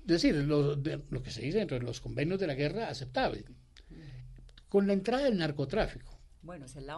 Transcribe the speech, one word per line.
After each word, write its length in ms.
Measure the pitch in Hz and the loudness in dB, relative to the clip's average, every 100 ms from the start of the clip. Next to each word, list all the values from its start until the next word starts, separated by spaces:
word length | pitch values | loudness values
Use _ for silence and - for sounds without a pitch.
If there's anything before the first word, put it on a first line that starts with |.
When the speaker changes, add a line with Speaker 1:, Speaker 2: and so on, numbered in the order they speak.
Speaker 1:
Es 60 | - 170 | 2 4
decir, 140 | 277 156 | 6 4
lo, 400 | 143 147 143 143 | 4 6 4 2
de, 260 | 156 135 - | 0 -4 -4
lo 120 | 127 | -6
que 80 | - | -6
se 100 | - | -4
dice 160 | 127 196 | -2 0
dentro 180 | 185 127 | 0 -2
de 60 | 120 | -4
los 140 | 117 | -6
convenios 380 | 113 117 151 190 | -6 -2 0 0
de 80 | 185 | 0
la 80 | 135 | 0
guerra 340 | 147 196 202 | 0 0 -4
aceptable. 540 | - 127 269 226 - - - - - - 165 151 123 123 - - - - | -6 -4 0 0 -2 -8 -18 -20 -20 -20 -18 -14 -14 -14 -16 -18 -20 0
Con 160 | 202 196 | 4 4
la 60 | |
entrada 300 | 196 196 254 | 2 2 2
del 140 | 285 196 | 4 4
narcotráfico 840 | 160 143 139 214 185 - - - - - | 2 0 0 0 0 -4 -14 -18 -20 -20
Speaker 2:
Bueno, 240 | 160 175 131 | -16 -14 -14
esa 140 | 143 | -14
es 60 | |
la 100 | 135 | -10